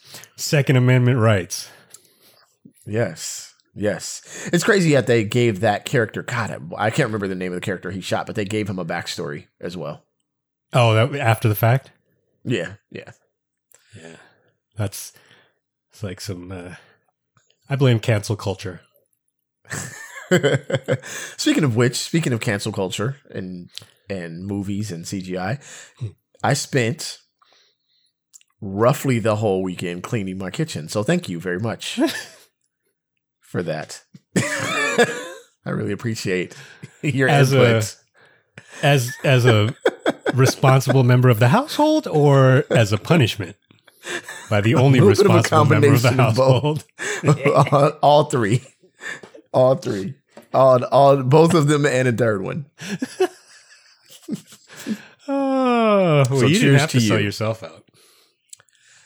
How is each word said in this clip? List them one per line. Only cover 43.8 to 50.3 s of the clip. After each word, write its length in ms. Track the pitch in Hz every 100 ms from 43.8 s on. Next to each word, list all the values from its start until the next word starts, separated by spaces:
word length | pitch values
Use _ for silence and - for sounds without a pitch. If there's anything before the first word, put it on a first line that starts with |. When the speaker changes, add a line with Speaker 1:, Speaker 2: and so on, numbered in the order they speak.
| _ _ - - - - -
Speaker 1:
by 120 | 104
the 100 | 107
Speaker 2:
A 80 | -
Speaker 1:
only 200 | 139 131
Speaker 2:
little 120 | 104 101
bit 100 | 392
of 20 |
a 60 | -
Speaker 1:
responsible 400 | - 156 147 -
member 120 | 143
of 80 | 135
the 60 | 120
Speaker 2:
combination 200 | 127 117
of 60 | 110
both. 500 | 131 127 147 151 - - - -
Speaker 1:
household? 460 | 131 156 139 143 143
<laughs> 20 |
Speaker 2:
all, 160 | 143 147 -
all 220 | 147 147 151
three. 340 | 135 104 120 - _ _ _ - - - - _
All 220 | 131 127 131
three. 400 | 120 104 101 135 _